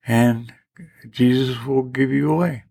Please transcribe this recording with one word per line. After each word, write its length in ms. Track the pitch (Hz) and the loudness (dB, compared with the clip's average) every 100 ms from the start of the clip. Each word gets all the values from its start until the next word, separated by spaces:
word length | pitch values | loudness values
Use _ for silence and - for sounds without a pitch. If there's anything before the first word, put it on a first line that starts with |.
| - | 0
And 480 | 117 120 117 117 - _ _ 170 _ 117 | 2 4 2 -8 -20 _ _ -20 _ -20
Jesus 560 | - 123 127 131 120 123 | 2 2 4 0 -4 -2
will 180 | 131 | -2
give 280 | 127 127 135 | -2 -2 0
you 200 | 139 147 | 0 0
away. 320 | 156 175 131 _ | 0 -2 -4 _